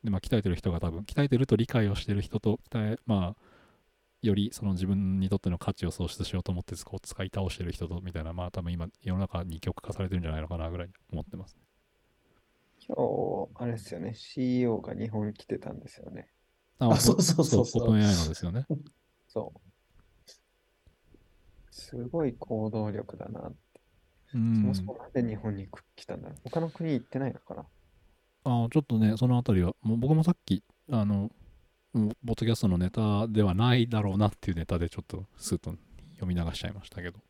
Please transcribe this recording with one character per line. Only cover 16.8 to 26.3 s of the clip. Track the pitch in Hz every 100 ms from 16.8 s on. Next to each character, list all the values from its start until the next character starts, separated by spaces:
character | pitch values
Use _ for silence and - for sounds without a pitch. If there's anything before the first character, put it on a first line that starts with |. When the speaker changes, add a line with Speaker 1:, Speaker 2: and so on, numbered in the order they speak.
| 131
Speaker 3:
あ、 | 139
そ | -
う | -
そ | 156 170
う | 160
そ | -
う | 117
そ | 120
う。 |
Speaker 1:
そ |
う、 |
オ | 113
ー |
プ | 107
ン |
エ |
ー | 104
ア |
イ | 92
の | 80
で | 78
す | 87
よ |
ね。 | 101 139 143 143 _ _ _ _
Speaker 2:
そ | - - -
う。 | - _ _ _ _ _ _ - _ _ _ _ _ _ _ - _ _ _ _ -
す | - - 123 120
ご | 165 147
い | 113
行 | - 110 107
動 | 110 107
力 | 101 - -
だ | 110
な | 110 -
っ | - _
て。 | _ _ _ _ _ _ 123
Speaker 1:
う |
ん。 | 113 113
Speaker 2:
そ |
も | 104 98
そ |
も | 92 127
な | -
ん |
で | 131 120
日 | 107
本 | 113 98
に | 95 - _ -
来 | -
た | 95
ん |
だ |
ろ | -